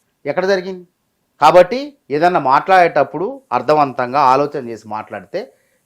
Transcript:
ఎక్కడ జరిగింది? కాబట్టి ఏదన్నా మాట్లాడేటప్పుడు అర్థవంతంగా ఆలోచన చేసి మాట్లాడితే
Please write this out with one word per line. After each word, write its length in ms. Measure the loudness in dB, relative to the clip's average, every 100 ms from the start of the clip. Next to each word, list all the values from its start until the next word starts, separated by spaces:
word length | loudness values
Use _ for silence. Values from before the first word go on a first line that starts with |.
| _ _ -10
ఎక్కడ 200 | -6 -2
జరిగింది? 420 | -2 -4 -14 -18 _ _ _ _ 0
కాబట్టి 540 | 4 6 4 0 -8 _ -8
ఏదన్నా 300 | 0 0 0
మాట్లాడేటప్పుడు 1000 | 0 0 2 2 4 2 -2 -4 -8 -10 -6
అర్థవంతంగా 680 | -6 0 0 0 -2 -4 0
ఆలోచన 480 | 2 2 0 -6 -12
చేసి 200 | -14 -12
మాట్లాడితే 640 | -12 -12 -14 -12 -12 -12 _ _ _